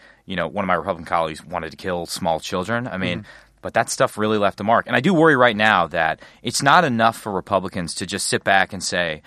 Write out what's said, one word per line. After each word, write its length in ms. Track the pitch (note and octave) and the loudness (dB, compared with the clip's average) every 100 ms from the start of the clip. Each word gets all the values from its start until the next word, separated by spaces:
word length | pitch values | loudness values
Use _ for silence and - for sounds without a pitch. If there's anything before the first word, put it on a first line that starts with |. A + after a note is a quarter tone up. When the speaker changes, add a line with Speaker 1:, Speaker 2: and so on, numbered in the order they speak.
| - _ - | -20 _ -10
Speaker 1:
you 100 | F#2 | -6
know, 100 | D#2+ | -6
one 160 | F2+ | -4
of 20 | F#2+ | -2
my 60 | |
Republican 320 | F2 F#2 E2+ E2 | -2 -2 -6 -4
colleagues 380 | F2 D#2+ D#2 | -2 -2 -6
wanted 260 | - F2 D#2+ | -10 -8 -8
to 60 | D2 | -10
kill 300 | F#2+ F2 E2 | -6 -6 -6
small 320 | - F2 D#2+ | -6 -4 -4
children. 460 | - F#2+ F#2 A#2 B2 | -4 -6 -4 -6 -6
I 120 | F#2+ | -6
mean, 220 | F#2 F2 | -6 -6
Speaker 2:
Mm-hmm. 80 | G#2 - _ _ | -10 -20 _ _
Speaker 1:
but 120 | - | -4
that 140 | A2+ A#2 | -2 -2
stuff 280 | - C3 - | -2 -2 0
really 200 | G#2+ G#2+ | 0 2
left 220 | G2+ - | 0 0
a 40 | |
mark. 220 | G2+ A2+ - | 2 2 2
And 80 | |
I 60 | B2 | 0
do 140 | C#3+ | 2
worry 200 | E3+ D#3+ C3+ | 4 6 6
right 200 | B2 G#2+ | 4 6
now 300 | G#2+ G2 E2 | 4 4 2
that 320 | E2 D#2+ D#2 - _ | 0 -2 -2 -12 _
it's 200 | B2 - | -6 -2
not 220 | C#3 E3 | 4 4
enough 320 | D#3+ A#2 A2+ A2+ | 4 2 2 0
for 160 | A2+ | -6
Republicans 600 | F#2+ - G2 F2+ F#2+ E2+ - | -6 -2 -2 -2 -8 -8 -8
to 100 | F#2 | -8
just 200 | G2 - | -6 -4
sit 160 | - | -2
back 280 | - G2 F#2 | 2 2 2
and 100 | F#2 | -4
say, 380 | - F#2 E2+ D#2 | -4 -2 -2 -6